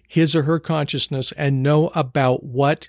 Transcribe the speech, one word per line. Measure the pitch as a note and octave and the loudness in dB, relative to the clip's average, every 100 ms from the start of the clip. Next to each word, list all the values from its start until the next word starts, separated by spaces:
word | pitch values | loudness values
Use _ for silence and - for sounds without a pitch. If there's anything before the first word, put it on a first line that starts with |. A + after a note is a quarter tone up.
| _ | _
his | E3 D#3+ D#3+ | 0 2 2
or | |
her | C#3+ E3 | 0 -2
consciousness | E3 D#3+ D3 C#3 - C3+ B2+ | -2 -2 -2 -4 -4 -4 -4
and | - C#3 C3+ | -4 -2 0
know | C#3 D3+ E3+ | 2 2 2
about | D#3+ B2+ C#3+ B2+ B2+ | -2 -2 0 0 0
what | C#3+ B2 C#3 E3 | -4 0 0 0